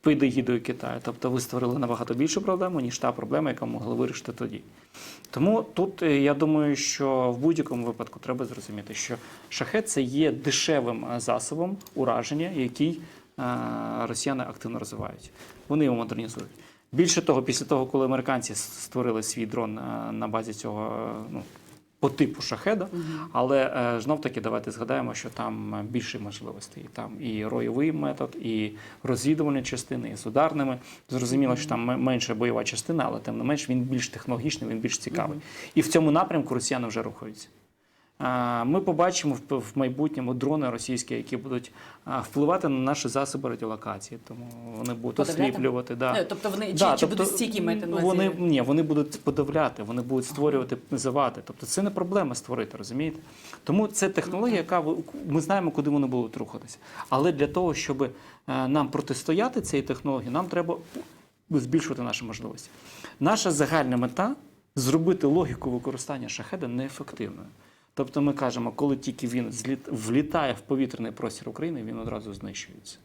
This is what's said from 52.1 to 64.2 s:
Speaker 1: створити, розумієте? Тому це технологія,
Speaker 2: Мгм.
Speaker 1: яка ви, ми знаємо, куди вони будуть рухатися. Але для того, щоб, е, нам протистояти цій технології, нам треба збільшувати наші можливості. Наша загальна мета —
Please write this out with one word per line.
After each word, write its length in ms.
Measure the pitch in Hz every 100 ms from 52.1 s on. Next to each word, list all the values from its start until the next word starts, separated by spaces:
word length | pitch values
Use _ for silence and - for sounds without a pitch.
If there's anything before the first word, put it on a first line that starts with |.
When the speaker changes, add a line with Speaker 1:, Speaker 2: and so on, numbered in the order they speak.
| 196 156
Speaker 1:
створити, 420 | 123 - 123 107 110
розумієте? 400 | 101 120 156 156 - - - -
Тому 220 | - 185 214
це 220 | 208 190
технологія, 480 | - 180 185 240 208
Speaker 2:
Мгм. 80 |
Speaker 1:
яка 160 | 165 180
ви, 140 | 156 170 160 - -
ми 120 | 147
знаємо, 300 | 156 196 170
куди 200 | - 147
вони 160 | 143 131
будуть 300 | 123 113 -
рухатися. 420 | 110 113 - - - - -
Але 240 | 131 160
для 140 | 147 143
того, 280 | 180 180
щоб, 280 | 147 - 131
е, 60 | 131 - - - - 131 131
нам 200 | 147 131
протистояти 720 | - 143 135 - 160 240 247
цій 220 | - 143
технології, 480 | 135 127 143 135 117
нам 160 | 135 180
треба 300 | 175 165 170 - - - - _ _ _
збільшувати 520 | 156 123 156 156 127
наші 220 | 120 110
можливості. 460 | 117 110 117 - - - - - - -
Наша 300 | 143 214 190
загальна 460 | 147 139 160 131 123
мета — 380 | 123 -